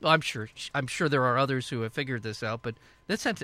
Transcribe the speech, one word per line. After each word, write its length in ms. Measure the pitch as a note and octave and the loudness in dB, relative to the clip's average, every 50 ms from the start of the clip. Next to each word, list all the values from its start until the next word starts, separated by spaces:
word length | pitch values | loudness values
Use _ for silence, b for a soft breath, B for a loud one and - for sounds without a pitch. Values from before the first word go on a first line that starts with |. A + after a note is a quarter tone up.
| - | 4
I'm 180 | D3+ D#3+ D#3+ | 6 6 6
sure, 280 | - - - A#2 A2 - - - - - - | 4 0 -6 -6 -8 -8 -10 -12 -10 -6 -4
I'm 140 | C#3+ C3+ | -4 -4
sure 220 | B2+ - - F3 D3 | -2 -2 0 0 2
there 140 | D3 C3+ B2+ | 4 4 4
are 140 | B2+ A#2+ | 4 4
others 320 | C3 C#3 C3+ C3+ B2+ B2 - | 4 2 2 0 -2 -2 -4
who 120 | C3+ A#2 | -4 -4
have 120 | A2+ A2 - | -4 -4 -4
figured 300 | D3+ C3+ C3 B2+ A2+ G#2+ | -4 -4 -4 -4 -6 -6
this 180 | A2 G#2 - | -6 -8 -6
out, 200 | A#2 G#2+ A2+ A#2 - | -4 -6 -6 -4 -6
but 120 | A#2+ A2 - b b b b b | -8 -8 -10 b b b b b
that's, 180 | b G3+ - - B3+ G3+ - | b -4 -2 -2 -2 -2 -4